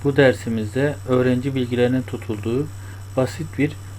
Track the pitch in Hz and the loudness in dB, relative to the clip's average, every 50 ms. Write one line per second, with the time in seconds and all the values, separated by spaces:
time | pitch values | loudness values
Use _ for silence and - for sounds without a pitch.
0 | - 143 135 147 139 127 123 - - 117 113 110 107 104 - 131 139 147 143 - | 0 2 4 6 6 6 6 4 -2 -4 -2 -2 -2 -2 0 0 0 0 -2 -4
1 | - 127 127 127 127 127 127 123 127 139 131 131 123 120 120 120 123 123 127 131 | -2 2 2 4 4 4 2 2 0 -2 -2 -2 -2 0 2 2 4 4 2 0
2 | 127 - - 104 - - 110 101 104 113 117 131 151 156 - - - - - - | -2 -4 -8 -8 -4 -6 -6 -4 -2 0 0 0 -2 -2 -8 -14 -14 -14 -14 -14
3 | - - - 131 131 123 - - 80 - - - 139 147 - - - - - | -14 -4 -2 0 0 0 -2 -8 -8 -6 0 0 0 0 -2 -8 -14 -14 -14